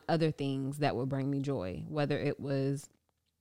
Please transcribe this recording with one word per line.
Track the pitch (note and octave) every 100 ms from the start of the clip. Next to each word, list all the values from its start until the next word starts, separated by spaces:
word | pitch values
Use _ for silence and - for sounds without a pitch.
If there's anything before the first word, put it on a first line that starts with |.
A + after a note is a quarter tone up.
| -
other | E3 D#3
things | - C#3 C3+ C3+ D3
that | C#3+ F#2+
would | C3
bring | C3+ C3+
me | C#3
joy, | C#3 C3+ F2+ E2+ E3
whether | D3+ C#3+ C#3
it | C#3 -
was | C#3 C#3 C3+ C#3 - _ _ _ _ _